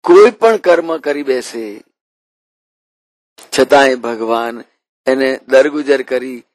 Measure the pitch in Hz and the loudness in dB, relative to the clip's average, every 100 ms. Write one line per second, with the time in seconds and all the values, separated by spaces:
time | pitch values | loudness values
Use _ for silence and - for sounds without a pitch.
0 | - 180 220 214 226 220 180 170 165 160 | 4 6 6 4 0 0 0 0 0 -6
1 | 147 143 139 127 117 117 110 104 _ _ | -4 -6 -4 -4 -4 -12 -12 -14 _ _
2 | _ _ _ _ _ _ _ _ _ _ | _ _ _ _ _ _ _ _ _ _
3 | _ _ _ _ - - 131 143 139 127 | _ _ _ _ -8 -2 2 4 2 -2
4 | 117 113 113 117 117 117 - _ _ _ | -6 -8 -4 -4 -4 -10 -18 _ _ _
5 | - 131 135 131 - 131 143 147 139 135 | -4 -2 -2 -4 0 2 2 -2 -2 -2
6 | 127 127 131 123 _ | -2 -6 -6 -16 _